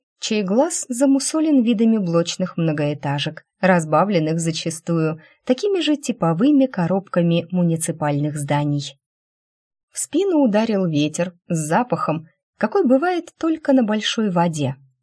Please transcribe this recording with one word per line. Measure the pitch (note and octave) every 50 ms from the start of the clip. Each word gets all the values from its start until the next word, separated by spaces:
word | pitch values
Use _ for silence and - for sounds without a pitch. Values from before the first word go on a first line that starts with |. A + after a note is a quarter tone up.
| _ _ _ _
чей | - - A3 G#3+ G3+
глаз | F3+ G3+ A#3+ D4+ F4 - - - -
замусолен | B3 A#3 C#4+ C4+ C4+ C#4 C4+ - - D#4+ D#4 D#4+ D4 C4 A3+
видами | A#3 A#3+ G3 A#3 A3+ A3+
блочных | G#3+ F#3+ E3+ E3 E3+ E3+ E3+ - - F#3 - -
многоэтажек, | - E3 D#3+ D3+ D3+ D3 D3 D3 C3 - C#3+ C#3+ C#3+ - D#3 D#3+ - - _ _ _
разбавленных | - F#3+ F#3 F3 D#3 D#3 D3+ D3+ F#3 G#3 G3+ E3 D#3 D#3 E3 E3+
зачастую | E3 E3 D#3+ - - E3+ D#3+ - - F3 E3+ E3 D#3 D#3 D#3+ D#3+ - _ _ _ _
такими | - B3+ B3+ - G#4 G4 F4
же | D4 C#4+ D4+
типовыми | C#4+ - - - - F3 E3 E3 E3+ A#3+ D4 D4+ C4+ C4+
коробками | B3+ - F#3 E3+ E3 F#3 G3 F#3+ - - F3+ E3+ E3+ E3+ E3+ E3+ E3
муниципальных | F#3 F3+ F3 E3+ E3 E3 E3 - E3 D#3+ D#3 D3 D3 C#3+ D3 D3+ D3
зданий. | D3+ C#3+ C#3 D3 D3 D3 D3 C#3+ C#3+ C#3 - - _ _ _ _ _ _ _ _ _ _ _ _ _ _ _ _ _ _ _ _
В | -
спину | - - - D#4 G4+ G4 E4+ D4
ударил | C#4 A3+ G3 G#3+ A3+ A3+ G#3+ F#3+ F#3+
ветер | E3+ D3+ D3 D3 D3+ D#3 - F3 F3+ - _ _
с | - F3 D#3+ D3+
запахом, | D3+ E3 G#3+ B3 - E3 D#3+ E3 - D#3 D#3+ - - _ _ _ _ _
какой | - G#3+ G#3+ - G4+ F4
бывает | A#3 C4 C4+ E4 F4+ F4+ E4+ F4 - -
только | - E4 E4 D#4+ D#4 - C#4+ C4+
на | C4 A#3
большой | G3+ G#3+ G#3+ G#3 - - A#3 A3 G3+
воде. | E3+ F3 E3+ F3 D#3 D3+ C#3 B2 C3+ - _ _ _ _